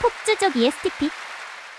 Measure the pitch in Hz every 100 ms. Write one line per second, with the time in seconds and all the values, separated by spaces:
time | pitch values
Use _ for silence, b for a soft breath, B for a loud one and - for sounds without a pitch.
0 | 480 - - 427 392 262 240 - 381 -
1 | 294 - - - - - -